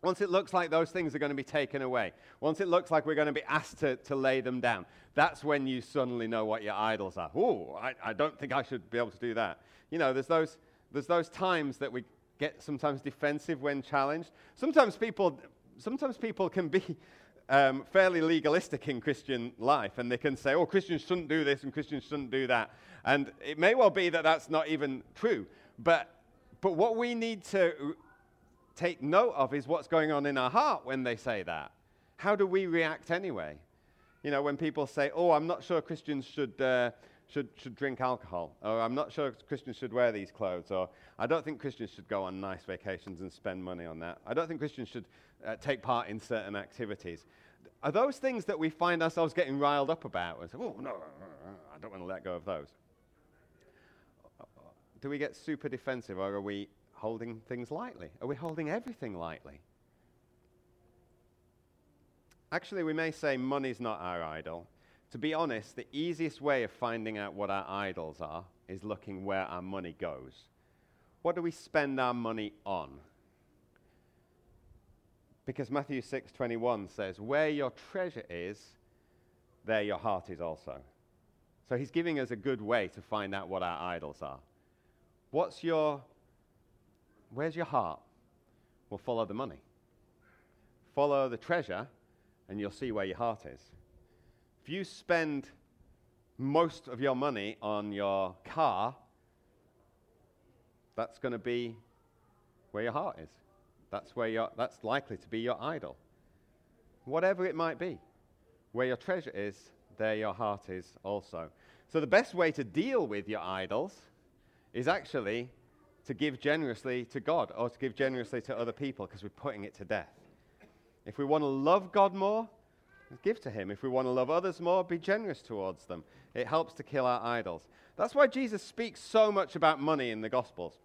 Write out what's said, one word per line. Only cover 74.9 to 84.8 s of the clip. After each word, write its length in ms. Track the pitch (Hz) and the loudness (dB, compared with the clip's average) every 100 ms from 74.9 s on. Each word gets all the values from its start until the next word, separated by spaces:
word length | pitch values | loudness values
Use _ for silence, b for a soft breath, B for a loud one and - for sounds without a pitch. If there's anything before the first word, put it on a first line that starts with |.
| _ _ _ _ _ - | _ _ _ _ _ -10
Because 260 | 127 131 | -6 -2
Matthew 300 | 139 139 135 | -2 -2 -6
six 300 | - 135 - | -6 -8 -8
twenty-one 580 | - 123 117 120 113 95 | -6 -4 0 0 0 -4
says, 320 | - 98 95 | -6 -6 -6
"Where 280 | 107 139 156 | -2 2 2
your 220 | 147 135 - - | 0 -4 -6 -12
treasure 340 | 196 180 123 - | -6 -6 -6 -10
is, 480 | 87 90 104 - _ b b b b b b b _ | -8 -6 -8 -14 _ b b b b b b b _
there 200 | - 110 | 0 0
your 160 | 104 95 | 2 -2
heart 300 | 117 95 87 | 0 -2 -4
is 120 | 85 | -6
also." 400 | 82 78 - 67 67 _ _ _ _ _ _ _ _ | -6 -6 -10 -14 -16 _ _ _ _ _ _ _ _
So 80 | 123 | -4
he's 140 | 135 | -2
giving 280 | 165 170 156 | -2 0 0
us 120 | 127 | -2
a 40 | 117 | -4
good 260 | 101 127 | -2 -2
way 280 | 104 120 95 | 0 0 0
to 120 | - | -6
find 320 | - 107 98 | -4 -4 -2
out 140 | 98 92 | -6 -4
what 160 | 95 | -2
our 160 | 90 85 | -2 -4
idols 420 | 87 85 78 73 | -4 -6 -8 -10
are. 180 | 73 67 _ b b b | -12 -12 _ b b b